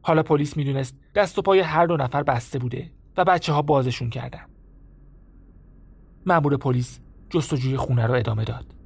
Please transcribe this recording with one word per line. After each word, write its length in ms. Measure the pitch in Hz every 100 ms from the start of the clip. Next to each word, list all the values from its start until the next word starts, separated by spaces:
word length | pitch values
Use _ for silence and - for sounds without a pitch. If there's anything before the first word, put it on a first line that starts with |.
حالا 220 | - 160
پلیس 340 | 156 151 143 156
می‌دونست 400 | 139 135 131 - _ -
دست 240 | 190 -
و 20 |
پای 180 | 196 190
هر 260 | 160 156 170
دو 120 | 165
نفر 260 | 123 143
بسته 360 | 143 123 - 135
بوده 320 | 123 127 - - - -
و 80 | 180
بچه‌ها 360 | 180 - 147
بازشون 480 | 147 143 127 120 120
کردن. 360 | 127 123 - - - - - - - - - - - - - - - - - - - 180
مأمور 320 | 170 143 139
پلیس 420 | 135 123 120 - - - -
جستجوی 480 | 165 - 143 131 131
خونه 280 | - 120 113
رو 80 |
ادامه 300 | 123 117 110
داد. 320 | 110 113 - -